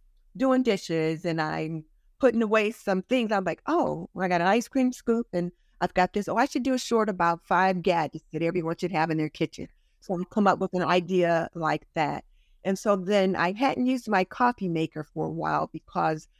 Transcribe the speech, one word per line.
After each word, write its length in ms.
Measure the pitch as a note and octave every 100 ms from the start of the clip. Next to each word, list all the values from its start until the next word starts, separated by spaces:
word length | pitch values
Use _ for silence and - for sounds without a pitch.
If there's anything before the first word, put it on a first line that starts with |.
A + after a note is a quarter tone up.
| _ _ _ F3+
doing 260 | C4 B3+
dishes 600 | B3 G3 - E3 D#3+ D#3+ F3
and 160 | E3
I'm 440 | D#3 D#3+ D#3+ D#3+ D#3 _ _ _
putting 220 | - A3+
away 300 | A3 A3 G#3
some 300 | A#3 - F#3
things. 280 | - B3+ A3
I'm 120 | G#3
like, 180 | F#3 - -
"Oh, 420 | E4 A#3+ D3+ E3+ F3
I 100 | F#3
got 140 | F3
an 60 | F3
ice 200 | A3 -
cream 240 | C4+ B3+
scoop 340 | B3 - A3+ A#3
and 180 | F3 F3 - _ _
I've 120 | F3+
got 200 | - F3+
this. 140 | G#3 F#3+
Oh, 100 | F#3+
I 80 | C#4
should 180 | D4
do 100 | B3
a 60 | B3+
short 300 | - A#3 G#3+
about 340 | F#3 E3+ E3+
five 380 | - F3+ F#3+ F#3
gadgets 440 | E3+ E3+ D3+ E3 -
that 100 | D#3+
everyone 360 | E3 F3 D#3+ E3+
should 140 | F3
have 200 | F3 E3
in 60 | D#3
their 120 | D3+
kitchen." 380 | - D#3+ - - _ _ _
So 120 | - F3
I'll 100 | F3+
come 220 | - G3
up 120 | E3
with 140 | F#3+
an 100 | F3+
idea 640 | F3 F3+ F3 F#3 E3+ E3 E3 E3+
like 320 | D#3 D#3 - -
that. 280 | D3 D3 - _ _ _
And 160 | - G3
so 160 | A3 G3+
then 400 | F3+ G3+ F#3+ F#3
I 160 | F3
hadn't 320 | G#3 C#4 - B3+
used 240 | C4 -
my 140 | G3+
coffee 460 | F#3+ - B3 - F#3
maker 340 | E3 D#3+ D#3
for 240 | D3+ E3 D#3+
a 40 |
while 380 | D#3+ D#3 D3+ D#3
because 560 | D#3 - F3+ E3 D#3 - _